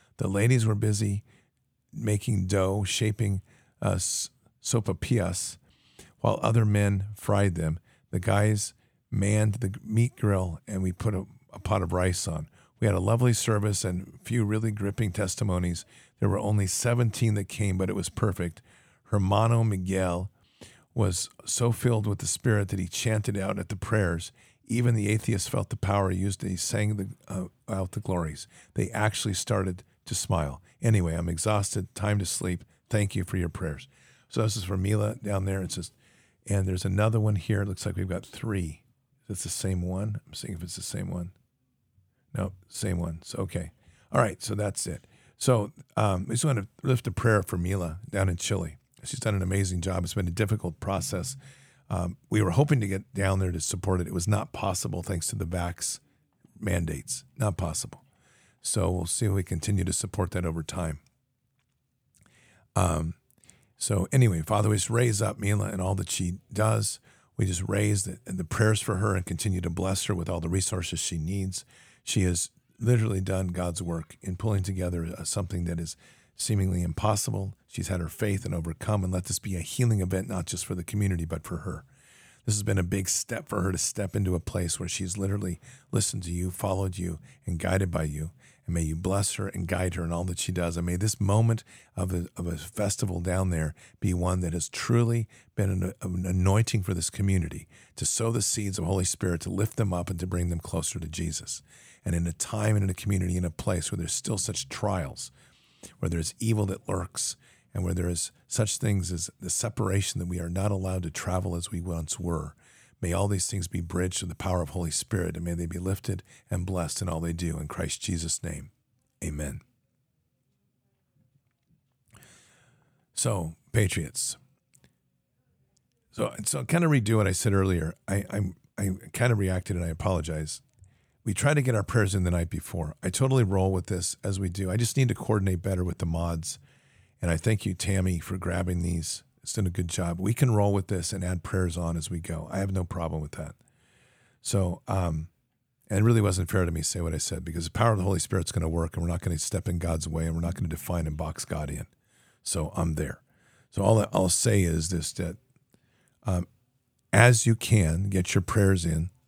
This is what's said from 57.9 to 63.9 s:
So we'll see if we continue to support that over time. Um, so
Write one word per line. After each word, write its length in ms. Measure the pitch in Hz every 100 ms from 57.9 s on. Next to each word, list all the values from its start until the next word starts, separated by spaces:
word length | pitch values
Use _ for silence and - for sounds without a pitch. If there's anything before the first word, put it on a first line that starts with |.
| - _ _ _ _ _ _
So 300 | - - 87
we'll 140 | 90 85
see 220 | - 107
if 40 |
we 120 | 98
continue 420 | 87 87 - 101 90
to 80 |
support 380 | 90 90 - 95
that 120 | 101 87
over 180 | 82
time. 360 | 78 90 82 78 _ _ _ _ _ _ _ _ _ _ _ _ _ _ _ _ _ -
Um, 380 | 90 80 80 - _ _ _ _ _ -
so 300 | -